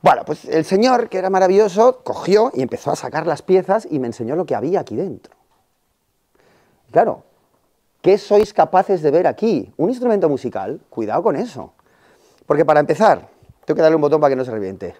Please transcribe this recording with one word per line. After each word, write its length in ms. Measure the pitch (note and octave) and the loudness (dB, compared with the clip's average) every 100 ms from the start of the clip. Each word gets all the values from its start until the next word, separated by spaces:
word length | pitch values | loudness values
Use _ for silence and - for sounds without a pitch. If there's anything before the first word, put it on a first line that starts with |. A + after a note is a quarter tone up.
Bueno, 220 | F#3 C3+ | 2 2
pues 220 | - D#3 - | -2 -10 -4
el 180 | D#3+ D#3 | -2 0
señor, 440 | F#3+ A#3+ B3+ A#3 | 2 2 2 -2
que 80 | F#3 | -4
era 120 | F#3 | -2
maravilloso, 720 | F#3+ F#3 F#3+ G#3+ F3+ A#3+ B3+ | 2 2 4 2 4 2 2
cogió 480 | - G#2 - G3+ A#3 | -8 -8 0 2 2
y 80 | E3 | -2
empezó 300 | B2+ A#2+ - | -6 -6 -6
a 40 | - | -6
sacar 300 | B2+ C#3 E3 | -6 -6 -4
las 160 | D3 | -6
piezas 460 | - F#3 F#3 G3 A3 | 0 0 2 -4 -2
y 100 | D3+ | -6
me 80 | B2 | -6
enseñó 280 | A#2 A2+ D#3 | -6 -6 -4
lo 100 | E3+ | -4
que 80 | |
había 280 | B2 B2 F#3 | -4 -2 -4
aquí 140 | C3+ A2 | -4 -8
dentro. 380 | G2 F#2+ _ _ _ _ _ _ _ _ _ _ _ _ _ _ _ _ _ | -8 -10 _ _ _ _ _ _ _ _ _ _ _ _ _ _ _ _ _
Claro, 320 | - A3 - _ _ _ _ _ _ _ _ | 0 0 -2 _ _ _ _ _ _ _ _
¿qué 160 | - G3+ | 2 2
sois 340 | - G#3 G#3+ | 4 2 2
capaces 480 | - D#3 F#3 F#3 F#3+ | 0 2 2 0 0
de 80 | D3+ | 2
ver 160 | D3 F3+ | 2 0
aquí? 480 | B2+ A3 E3+ G2 _ | 0 -2 -2 -4 _
Un 120 | E3+ | -4
instrumento 400 | B3+ B3 G#3+ F3 | -2 -2 0 0
musical, 520 | C3+ B2 G2+ G2 D3+ _ | -2 -6 -8 -8 -10 _
cuidado 340 | - G#2+ A#2 | -10 -6 -2
con 120 | - C#3+ | -2 -4
eso. 380 | A#3 D3 E2+ _ _ _ _ _ _ _ _ | -6 -10 -18 _ _ _ _ _ _ _ _
Porque 200 | D3 D#3 | 0 2
para 140 | D3+ | 2
empezar, 500 | D3 D3+ G#3+ B2+ - _ _ _ - | 2 2 2 2 -2 _ _ _ -6
tengo 120 | D#3+ | 2
que 40 | |
darle 140 | D#3+ D#3+ | 2 4
un 60 | |
botón 180 | D3 D3+ | 2 2
para 120 | D3 | 2
que 40 | C3 | 0
no 100 | B2+ | -4
se 60 | |
reviente. 440 | A2 G2 F#2+ F2+ - | -6 -8 -8 -14 -14